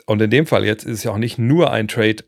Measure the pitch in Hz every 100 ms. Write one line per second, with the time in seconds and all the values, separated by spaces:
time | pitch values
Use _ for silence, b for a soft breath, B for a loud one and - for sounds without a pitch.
0 | - 107 110 131 160 104 104 107 - 107
1 | 113 104 117 - 117 165 143 117 107 117
2 | 110 110